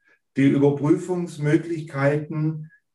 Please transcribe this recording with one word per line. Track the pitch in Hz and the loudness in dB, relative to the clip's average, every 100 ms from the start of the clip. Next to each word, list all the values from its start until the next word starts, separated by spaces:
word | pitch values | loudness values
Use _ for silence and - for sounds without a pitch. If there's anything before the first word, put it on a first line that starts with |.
| _ _ _ - | _ _ _ 2
die | 139 | 2
Überprüfungsmöglichkeiten, | 143 143 139 147 180 - 180 175 143 147 156 - 165 - 139 139 151 151 160 156 156 - _ _ | 4 2 2 2 0 0 -4 -4 -4 0 0 0 -6 -6 -2 0 0 -4 -4 -4 -4 -10 _ _